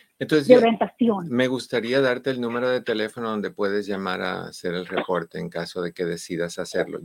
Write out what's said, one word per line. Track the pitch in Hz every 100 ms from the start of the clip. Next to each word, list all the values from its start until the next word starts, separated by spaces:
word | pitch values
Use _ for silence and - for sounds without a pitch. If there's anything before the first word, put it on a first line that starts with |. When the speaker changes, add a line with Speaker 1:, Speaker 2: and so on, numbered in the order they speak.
| _ _
Speaker 1:
entonces | 123 156 143
Speaker 2:
De |
Speaker 1:
ya | 247
Speaker 2:
orientación. | 226 226 202 - 233 202 170
Speaker 1:
me | 123 127
gustaría | 127 - 123 110 131
darte | 131 123 127
el | 127
número | 120 120 127
de | 123
teléfono | 117 110 110 - 117
donde | 107 98
puedes | - 101 104 98
llamar | 98 95 92
a | 92 92 87
hacer | - 90 87
el | 90
reporte | 92 - 90 82 85
en | 87
caso | 85 85 -
de | 87
que | - 87
decidas | 85 - 85 85 90
hacerlo. | 85 92 87 80